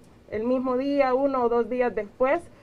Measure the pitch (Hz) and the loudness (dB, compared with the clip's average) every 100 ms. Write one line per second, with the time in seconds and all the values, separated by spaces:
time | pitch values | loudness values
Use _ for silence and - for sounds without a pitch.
0 | - - - 214 233 262 262 247 277 285 | -20 -20 -10 -6 -2 0 0 -2 0 2
1 | 262 254 277 262 233 240 220 247 247 190 | 2 2 2 2 0 0 0 0 -2 -2
2 | 208 - 254 339 - - | -6 -2 0 0 -4 -20